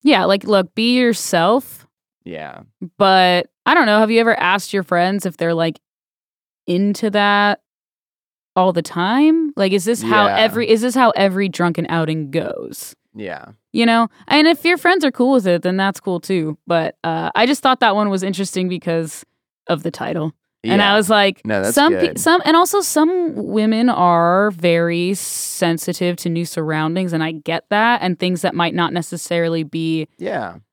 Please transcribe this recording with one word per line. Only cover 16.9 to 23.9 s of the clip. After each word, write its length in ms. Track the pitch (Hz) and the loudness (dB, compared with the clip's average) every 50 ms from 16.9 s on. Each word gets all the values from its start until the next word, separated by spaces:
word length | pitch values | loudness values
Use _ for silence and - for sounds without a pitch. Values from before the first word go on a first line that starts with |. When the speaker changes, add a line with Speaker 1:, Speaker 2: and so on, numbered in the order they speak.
| - - - | -6 -6 -6
Speaker 1:
uh, 260 | 170 160 165 165 165 - | -4 -4 -4 -4 -2 0
I 120 | - 233 | 0 2
just 160 | 254 285 - | 2 0 0
thought 180 | - 262 262 - | 2 0 2 2
that 140 | 254 220 196 | 2 2 2
one 160 | 208 208 202 | 2 0 0
was 120 | 196 185 | -2 -2
interesting 460 | 190 196 185 175 196 180 - 190 185 180 | -4 -4 -4 -4 -6 -4 -4 -4 -4 -4
because 560 | 180 170 - 175 165 165 165 151 - - - _ _ _ _ _ _ _ _ - | -4 -6 -4 -4 -4 -4 -4 -6 -10 -16 -20 _ _ _ _ _ _ _ _ -6
of 140 | 175 147 | -4 -4
the 80 | - 170 | -4 -8
title. 420 | - - - 147 156 165 156 160 - _ _ _ _ _ - | -8 -8 -8 -6 -6 -4 -6 -6 -8 _ _ _ _ _ -4
And 180 | 113 190 202 | 0 2 2
I 40 | 208 202 | 2 4
Speaker 2:
Yeah. 60 | 202 | 2
Speaker 1:
was 120 | 214 202 180 | 2 2 2
like, 320 | 220 208 202 196 190 _ - | 2 4 2 2 0 _ -6
Speaker 2:
No, 180 | - - 98 | -4 -2 0
that's 120 | - 214 240 | 0 0 2
Speaker 1:
some 200 | 285 285 330 - | 4 4 4 4
pe-, 140 | 92 349 - | 2 0 -2
Speaker 2:
good. 100 | - - | -2 -2
Speaker 1:
some, 220 | - 330 339 359 - | 2 2 2 2 2
and 120 | 302 320 | 2 2
also 240 | 339 370 370 - 403 | 4 2 2 0 -2
some 520 | 359 - - 302 311 330 370 359 349 311 - | -2 0 0 2 2 2 2 0 -2 -2 -4
women 520 | 208 202 - 202 214 214 220 220 220 247 | -6 -8 -4 -2 0 0 0 0 2 2
are 640 | 247 | 0